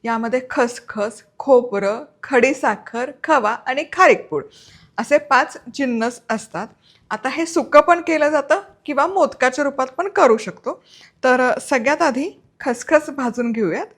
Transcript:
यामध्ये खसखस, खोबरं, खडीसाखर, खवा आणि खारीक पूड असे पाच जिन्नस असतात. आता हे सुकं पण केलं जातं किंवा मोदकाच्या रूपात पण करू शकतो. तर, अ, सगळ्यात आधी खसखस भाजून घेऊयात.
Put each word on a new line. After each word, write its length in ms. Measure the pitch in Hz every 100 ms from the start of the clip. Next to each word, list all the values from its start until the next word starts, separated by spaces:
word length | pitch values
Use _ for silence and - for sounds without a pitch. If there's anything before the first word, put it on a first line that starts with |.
यामध्ये 380 | 226 226 226 254 254
खसखस, 720 | - 240 - - 220 208 - _ _
खोबरं, 640 | - 254 240 202 196 220 294 _
खडीसाखर, 880 | - 269 254 277 269 208 - 233 262 -
खवा 280 | - 302 208
आणि 340 | 233 - 269 302
खारीक 340 | - 359 226 -
पूड 160 | 151 - - - - _ -
असे 200 | - 294
पाच 400 | 294 262 302 - -
जिन्नस 480 | - 269 233 233 247 _
असतात. 380 | 226 - 165 220 _ _ _ _
आता 200 | 214 262
हे 160 | 269 330
सुकं 360 | 330 330 294
पण 200 | 302 349
केलं 280 | 330 311 294
जातं 320 | 302 285 349 - _ -
किंवा 220 | 269 320
मोदकाच्या 560 | 392 294 - 254 277
रूपात 240 | 277 277 262
पण 200 | - 381
करू 300 | - 285 226
शकतो. 460 | 196 - - 359 _ - - _
तर, 160 | 254 254
अ, 200 | 254 -
सगळ्यात 420 | - 269 233 302
आधी 300 | 330 247 330 - _ _
खसखस 500 | - 240 - 311 311
भाजून 420 | 277 247 226 240
घेऊयात. 340 | 226 196 185 427